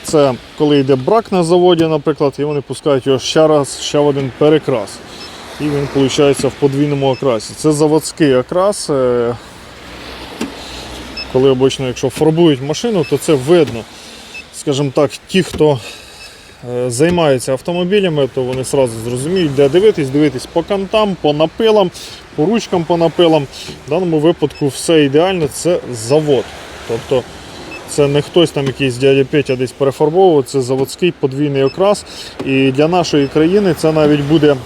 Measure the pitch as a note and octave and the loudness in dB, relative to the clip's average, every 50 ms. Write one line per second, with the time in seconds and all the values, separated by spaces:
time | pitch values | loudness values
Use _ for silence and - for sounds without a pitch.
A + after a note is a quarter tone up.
0 | - - - D#3 C#3+ C#3 B2 A2+ - - - - D#3 D3 D3 C#3+ C#3 C3 C#3 B2+ | -10 0 2 2 2 2 2 -2 -8 -18 -4 -2 0 2 2 2 4 2 0 0
1 | B2+ C#3+ G#3 A3+ A3 - G#3 F#3 F3 D#3+ F3 F3+ F3 F3+ F3+ D#3+ E3 D#3+ D#3+ D3+ | 2 2 0 0 0 0 -2 0 2 2 2 4 4 4 4 4 2 0 0 -2
2 | C#3+ D#3+ D3+ - D#3 C#3 C3+ - C#3 D3 D3+ C#3+ C3 - C3+ - - D#3 C#3 C3 | 0 -2 -2 0 0 -2 -2 -2 -4 -4 -4 -4 -6 -8 -12 -6 0 0 0 0
3 | A#2+ C3+ C3+ B2+ - - - E3 D#3+ D#3 D#3 D3 C#3 - - - - - - D3 | 2 2 0 0 0 -2 2 4 4 4 4 2 2 -2 -6 -10 -10 -4 0 2
4 | D3 D3 C#3 C#3 C#3 C3 A#2 - D#3 D3 D#3+ D3+ - - C3+ A#2 G2+ - - - | 2 2 0 0 -4 -6 -2 0 2 4 4 2 2 0 -4 -4 -4 -8 -12 -16
5 | - - - - - - - - - - - - C#3+ D3+ C#3+ C#3+ C#3+ C3+ - C#3 | -18 -18 -18 -16 -16 -18 -18 -18 -18 -18 -12 -6 -4 -4 -2 -2 -4 -2 0 0
6 | C#3 C3 A#2+ - D3 C#3+ C#3 - - C3+ - - - C#3+ C3+ C#3 D3 D3 D3 C#3 | 0 2 2 2 4 2 2 2 0 -4 -2 0 0 0 2 2 0 0 0 0
7 | C#3 C3+ B2+ B2 - C#3 A#2+ A2 - - A2+ - - D3+ D3+ C#3+ D#3 D3+ D3+ D#3 | 0 0 0 0 0 0 0 0 -4 -8 -14 -2 0 0 2 4 2 2 2 2
8 | D3 - - - E3+ D3 C3 B2+ B2 - E3 F3 F#3 G3+ G#3 - - - D#3 C3+ | 0 -2 -2 0 2 2 4 2 0 0 -2 0 0 0 0 -2 -4 -4 -2 0
9 | C3 B2+ B2 A#2+ A#2+ A#2 A#2+ A#2 - - - - - - - - - - - - | 0 0 0 0 0 -2 -4 -6 -10 -18 -20 -20 -20 -20 -20 -20 -20 -18 -18 -18
10 | - - - - - - - - - - - - - - - - - - - - | -16 -16 -16 -16 -16 -16 -12 -10 -10 -10 -10 -14 -16 -16 -14 -16 -14 -14 -14 -16
11 | - - - - - - - C3 C3 C#3 C3+ B2+ C3 C3+ - - C#3 B2+ A#2+ - | -16 -16 -14 -14 -14 -4 -2 2 2 2 2 4 2 0 0 -2 -6 -8 -6 -4
12 | - C3 - - D#3 D#3+ D#3 D#3+ F3 E3 D3 B2 C3 C#3+ D3+ - - A#3+ A3+ F#3 | -6 -6 -2 0 0 0 2 4 4 4 2 2 -2 -6 -6 -4 -4 -2 -2 -2
13 | D3 - D3 C3+ - - E3 C3+ B2 C3+ F3 F3+ D#3 A#2+ A2+ A2+ G#2 - - - | -2 -2 -2 -4 0 0 0 0 2 2 4 4 4 2 -2 -10 -10 -12 -16 -20
14 | - - - - - - - - - - - - - - C#3+ C3 D3 C#3 B2+ - | -20 -20 -20 -20 -20 -18 -18 -18 -18 -18 -18 -10 -4 -4 -2 -2 -2 -2 0 0
15 | D3+ C3+ - - - - - F#3+ F3 - - - D3+ D3+ C#3+ A#2+ - - - - | 0 0 -2 -8 -16 -4 -2 -2 -2 0 0 0 2 2 2 0 -4 -12 -18 -18
16 | - - - - - - - - - - - - - B2 B2 B2 B2 B2+ A#2+ A#2 | -20 -20 -20 -20 -20 -20 -20 -20 -20 -20 -20 -18 -12 -8 -6 -4 -4 -4 0 2
17 | D3 E3+ F3 F3 E3 D3+ C3+ B2+ - - C3 B2+ - - F3 F3 F3+ F3 G3 G#3 | 2 2 2 2 2 2 2 0 0 -2 -4 -4 -4 -4 -4 -2 -2 0 0 2
18 | F#3+ F#3 D#3+ D3 C#3 B2 - - B2+ B2 B2+ C3 C3 - - C#3+ C3+ B2 A2 A2+ | 2 2 0 0 0 0 0 -4 -4 -4 -4 -6 -6 -2 2 2 2 2 0 -6
19 | A2 A#2 B2 B2 C3 D3+ F3+ F#3+ F3+ D3+ C#3 C3 C#3+ C3+ C3+ F3 G3+ A3 G3 - | -8 -6 -6 -4 -4 -2 0 0 0 0 2 4 2 4 4 4 4 4 4 2
20 | D3+ C3 C3 D3 D3+ D3 B2+ B2+ - - - E3+ E3 - G3+ G3 G3 F#3 - A3 | -2 -2 2 2 2 2 0 -2 -10 -4 -4 -4 -2 -2 -2 -4 -4 -2 0 0
21 | G#3+ G#3 F#3+ - - D3+ D3 D3 D#3 D#3+ - - A3+ A3 G#3+ G#3+ G3 F3+ - - | 0 0 -2 0 0 0 2 2 0 0 0 0 2 4 4 4 2 2 -2 -8
22 | - - - - - - - - D3+ E3+ A3+ A#3 - - - F3+ E3+ - F3 E3+ | -18 -18 -18 -20 -20 -14 -4 -2 0 2 2 0 -2 -2 -2 -2 0 0 0 2
23 | E3+ E3 D3+ - F3 E3 D#3+ D#3 C#3+ - - - - - - - - C3 C#3+ E3+ | 2 0 2 4 4 4 4 2 0 -2 -10 -16 -16 -16 -16 -16 -8 -4 -4 -2
24 | F#3+ F3+ D#3+ D3+ D3 E3 F3 - - C#3 - - D3+ C#3+ B2+ - - - E3+ D#3+ | -2 0 0 2 2 2 2 2 -2 -4 -4 -2 -4 -4 -4 -4 -2 2 2 4
25 | D3 C#3 C3 D3 E3 F#3+ F#3+ F3+ D#3+ C#3 - - - D#3 F3+ E3 - A#2+ B2 A#2 | 4 4 4 2 2 2 0 -2 -2 -4 -4 -4 -2 -2 -2 -2 -2 -6 -10 -10
26 | A2 A2+ C3+ D#3 D#3 D3+ C#3+ B2 G2+ - - - - - - - - - A2+ A2+ | -2 0 0 2 2 2 2 0 0 -4 -10 -16 -16 -18 -18 -18 -10 -8 -8 -8
27 | A#2 - C#3+ B2+ A#2+ - - - - - - - - - - - - - - - | -4 -2 -2 -2 -2 -4 -14 -18 -18 -18 -18 -18 -16 -16 -16 -16 -14 -10 -2 0
28 | C#3+ C#3 C#3+ D3 C#3+ - - F3+ E3+ D3+ - D3+ C#3 C3+ B2+ - C#3 C3+ A#2+ A#2+ | 0 2 2 0 -2 0 2 2 2 2 0 -4 -4 -4 -4 -2 -2 -4 -2 0
29 | C3 C#3 C#3 C#3 C3+ B2+ - D3+ C3+ - C3 B2 B2+ A#2+ - - C#3 C3+ C3 - | 2 4 4 4 2 2 0 -2 0 0 -2 -2 -2 -6 -4 -2 -2 -2 0 0
30 | D#3 D3+ D#3 F3+ G3 F#3 E3 D3 B2+ - - C#3 B2+ A#2+ C3+ C3 C3+ C3 - - | 0 0 4 4 4 4 4 4 0 0 -2 -4 -2 -2 -2 -2 -2 -4 -4 -2
31 | - F3 D#3+ - - C#3 C3 C3+ D3 D3 C#3 C3+ C3+ C3+ - - F#3 G3+ G#3 - | -2 -2 -2 0 -4 -4 -2 -2 -2 -2 0 0 0 0 0 2 2 2 2 0
32 | - - - - - - - - - C#3 C3+ C3+ C3+ C3+ C3 C3+ D3 D#3+ F3 F3+ | -4 -16 -18 -16 -16 -16 -12 -10 -4 -2 0 2 2 2 2 2 2 2 2 0
33 | E3+ - - D3+ C#3 C3+ - D#3 D#3 E3 F#3 G#3 G#3 F#3+ D#3 - - D#3+ D3 D#3 | 0 2 2 0 0 2 2 2 2 4 2 2 2 2 0 2 0 0 2 4
34 | D#3 D3 D3+ D3 C#3+ C#3 D#3 D#3+ C#3+ D3 C#3+ C3 A#2+ | 4 4 4 2 2 0 0 2 4 2 2 2 -2